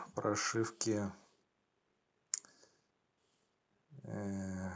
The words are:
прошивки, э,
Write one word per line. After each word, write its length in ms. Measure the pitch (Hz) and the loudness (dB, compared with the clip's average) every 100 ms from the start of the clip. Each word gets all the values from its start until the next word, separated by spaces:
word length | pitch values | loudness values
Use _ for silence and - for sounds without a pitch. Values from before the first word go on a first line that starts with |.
| - - | -4 0
прошивки, 960 | 110 104 - 113 110 - - 104 101 98 - _ _ _ _ _ _ _ _ _ _ - - - - _ _ _ _ _ _ _ _ _ _ _ _ 139 | 2 2 2 2 2 2 2 2 2 -4 -14 _ _ _ _ _ _ _ _ _ _ -4 -4 -20 -20 _ _ _ _ _ _ _ _ _ _ _ _ -16
э, 680 | 117 107 101 98 95 92 92 | -8 -4 -2 -2 -2 -4 -4